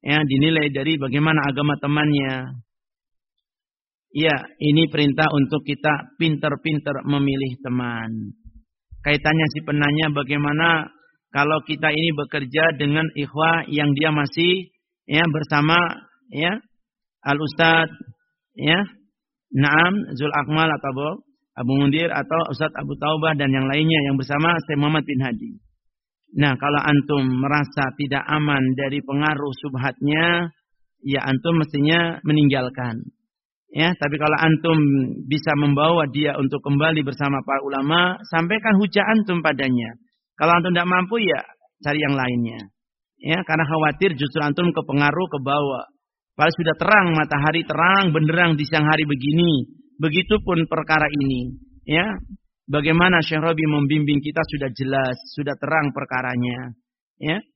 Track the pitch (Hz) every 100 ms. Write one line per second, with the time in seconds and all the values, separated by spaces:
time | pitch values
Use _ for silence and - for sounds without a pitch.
0 | - 151 151 135 156 160 147 135 135 160
1 | 135 139 156 156 139 135 147 143 143 147
2 | 151 143 135 131 131 131 - _ _ _
3 | _ _ _ _ _ _ _ _ _ _
4 | _ 143 160 143 - _ 151 147 160 160
5 | 147 131 156 147 135 151 - 143 151 147
6 | - _ 165 147 151 143 165 151 147 135
7 | - 143 139 135 135 127 131 123 123 117
8 | 113 110 104 - - - _ _ _ -
9 | 147 147 151 160 156 151 156 147 143 147
10 | 156 147 135 147 147 147 170 165 143 _
11 | _ _ _ 143 147 156 - 147 156 151
12 | 165 147 143 151 131 143 160 143 147 151
13 | 160 - 143 143 160 165 - 147 147 139
14 | 156 151 139 - 175 185 180 _ _ _
15 | - 147 170 151 151 147 151 170 170 -
16 | - _ _ 143 165 220 _ _ _ _
17 | _ _ 143 143 151 - 165 165 160 -
18 | - - _ _ _ - 139 175 202 -
19 | _ _ _ _ _ 135 143 151 175 208
20 | - 131 147 147 135 156 160 143 139 131
21 | 147 180 _ _ _ - 123 135 143 151
22 | 170 139 139 160 165 131 156 - 143 139
23 | 147 156 160 151 139 135 135 143 156 160
24 | 139 135 131 143 165 170 - 143 147 156
25 | 143 135 131 117 - - _ _ _ _
26 | _ _ _ 156 147 127 143 147 - 143
27 | 143 147 131 127 135 147 135 - 135 -
28 | 143 139 - 151 151 143 131 131 139 143
29 | - 139 151 147 143 127 151 131 135 123
30 | 143 151 170 170 170 _ _ _ _ _
31 | - 139 - 135 170 165 151 147 147 170
32 | 170 165 147 151 147 135 127 127 123 113
33 | - _ _ _ _ _ _ - 165 175
34 | 143 151 151 151 160 156 165 160 147 139
35 | 131 - 127 147 160 147 147 143 156 170
36 | 143 131 147 143 135 143 143 143 160 156
37 | 139 135 143 139 135 139 139 139 139 165
38 | 180 185 - 165 170 214 220 196 202 202
39 | 202 220 208 175 160 139 135 123 113 117
40 | _ _ _ - 156 170 175 175 175 180
41 | 185 233 202 143 - - _ _ 151 147
42 | 147 139 127 123 117 113 101 _ _ _
43 | _ _ - 170 180 156 151 160 156 147
44 | 190 139 143 160 147 147 175 160 143 139
45 | 147 151 185 147 135 147 143 127 - _
46 | _ _ _ - 156 165 165 151 180 214
47 | 180 160 151 143 151 165 160 147 175 196
48 | 190 160 156 165 175 151 147 160 151 156
49 | 151 139 135 160 170 143 - - _ _
50 | 156 160 180 214 190 175 160 160 151 156
51 | 151 147 135 127 123 - - - - 156
52 | 202 190 - 196 _ _ - 147 147 160
53 | 180 175 156 156 160 160 156 147 143 151
54 | 147 143 151 160 160 151 135 117 131 135
55 | 131 120 - - 147 139 139 160 143 139
56 | 139 127 127 123 123 123 127 117 _ _
57 | _ _ 151 175 -